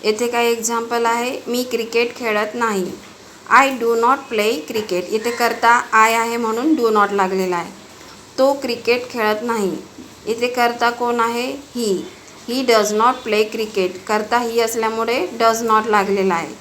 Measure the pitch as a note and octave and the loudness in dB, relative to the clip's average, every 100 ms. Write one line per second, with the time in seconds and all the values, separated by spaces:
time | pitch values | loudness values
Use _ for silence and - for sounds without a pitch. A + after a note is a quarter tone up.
0 | G#3 G#3+ A#3+ A#3+ A#3 A#3 A3+ A#3 A#3 A#3+ | -2 -2 -2 0 0 0 -2 -4 -2 0
1 | A#3 A#3 A#3+ C4+ - A#3+ B3 A3+ A3+ A#3 | 0 0 -2 -6 -6 -4 -4 -4 -2 0
2 | A#3+ - A#3 G#3 G#3+ A#3+ A#3 G3+ F3+ - | -2 -2 -2 -2 -2 -2 -2 -2 -4 -8
3 | - - - - - A#3+ C4+ C4 A#3 A#3 | -16 -20 -20 -20 2 4 4 2 0 2
4 | A#3 C#4 - A3 G#3 C#4 - A3+ G#3+ F3+ | 2 2 0 0 0 0 -4 -6 -2 -4
5 | F3+ A3 A3+ A#3+ A#3 A3+ A#3 A#3+ A#3+ A3 | -2 -2 -2 0 -2 2 4 4 4 4
6 | A3 A3+ A3+ A#3 A3+ A3 C#4 D4 A#3 G#3+ | 4 4 0 -2 -2 0 0 2 2 4
7 | G3+ G3+ F#3+ F#3+ F#3 F3 E3+ - - - | 2 2 0 0 -2 -2 -6 -12 -20 -20
8 | - - - - C4 C#4 C4 A3+ - B3 | -20 -20 -18 0 2 2 -4 -4 0 0
9 | B3 B3 G#3+ G#3+ A#3+ A3+ G3 D#3+ - - | 0 -2 0 0 -2 -2 -2 -4 -10 -18
10 | - - - A3+ A#3+ B3 A#3+ A#3+ A#3 A#3 | -20 -14 -6 -2 -2 0 0 2 -2 0
11 | A#3+ A#3+ A#3 A#3+ B3+ C#4+ - B3 A3 F#3 | -2 0 0 -2 -6 -8 -10 -6 -2 -2
12 | - - - - - B3 B3+ A3+ G#3 G#3 | -4 -16 -20 -20 -6 -4 2 4 4 2
13 | A#3 B3+ - G#3+ G#3+ A3+ G#3+ G3+ F#3 F#3 | 2 2 -2 0 0 -2 -4 -2 -2 -4
14 | - G#3+ G#3+ A#3+ A#3 A#3 A#3 A#3+ A3 A3+ | -2 -2 2 0 0 0 0 0 -2 -2
15 | A3+ A#3 F4+ A3+ A3+ A3+ A#3 G#3+ A3+ G#3 | -2 -2 -2 2 2 4 2 2 4 2
16 | G3 G3 F#3+ E3+ D3+ B2 | 2 2 2 0 -4 -12